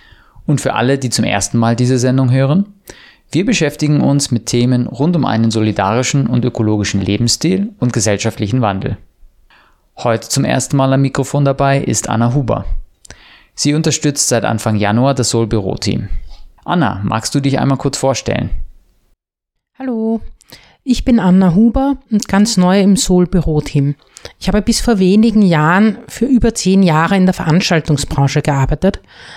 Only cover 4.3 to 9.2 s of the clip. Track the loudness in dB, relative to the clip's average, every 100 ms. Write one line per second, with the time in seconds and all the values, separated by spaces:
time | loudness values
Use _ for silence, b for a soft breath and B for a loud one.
4.3 | -4 -2 0 0 0 -2 -2 -2 0 0
5.3 | 0 0 0 0 0 0 0 0 -2 0
6.3 | 0 -2 -2 0 0 -2 -2 -2 0 0
7.3 | 0 0 0 -2 -4 -4 -2 -2 -2 -2
8.3 | -4 -4 -2 -2 -2 -6 -8 -12 _